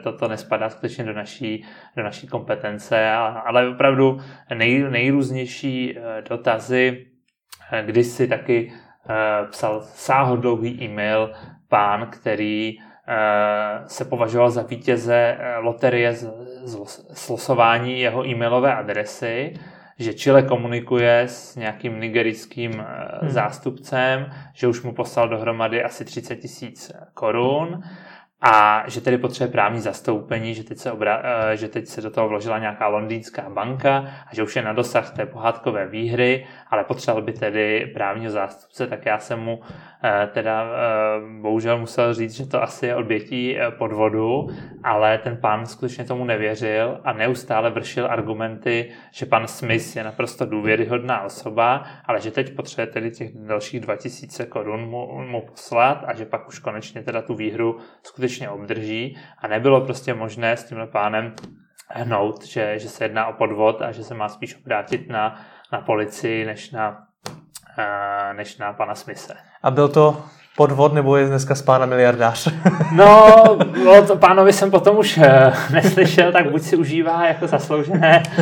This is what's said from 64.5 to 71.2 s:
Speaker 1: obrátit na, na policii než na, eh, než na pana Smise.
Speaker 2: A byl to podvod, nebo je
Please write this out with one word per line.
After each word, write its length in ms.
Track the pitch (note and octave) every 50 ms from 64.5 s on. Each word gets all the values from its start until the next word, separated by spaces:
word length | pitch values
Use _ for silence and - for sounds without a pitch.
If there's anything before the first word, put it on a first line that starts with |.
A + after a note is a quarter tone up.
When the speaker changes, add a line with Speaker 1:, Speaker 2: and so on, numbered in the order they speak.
| - - -
Speaker 1:
obrátit 440 | C3 A2+ G#2 G2+ - B2+ A2+ - -
na, 260 | B2 A2 G#2+ A2 - - - - - - - _
na 100 | - G#2+
policii 640 | - - A2+ G#2+ G#2+ G#2+ - - - A2+ A2+ A2+ A2
než 260 | A2 G#2+ G#2 - -
na, 260 | - A2+ A2 G#2 G#2 - - _ _ _ - - - - - _ - - _ _ - -
eh, 560 | A2 G#2 G#2 G2+ G2+ G2+ G2+ G2+ G2+ G2+ G2+
než 240 | G#2 G#2 G2+ - -
na 160 | G#2 G#2 G#2
pana 220 | - A2 G2+ G#2
Smise. 380 | - - - G2+ - - - - - - _ _ _ -
Speaker 2:
A 80 | C3
byl 160 | C3 C#3 D3 C#3
to 360 | C#3+ D#3 D3+ D3+ D3 D3 - - - - - _ _ -
podvod, 360 | D3 C#3+ C#3 C3+ C#3+ D3+ C#3+
nebo 240 | D3+ C#3 C3+ C#3
je 100 | C#3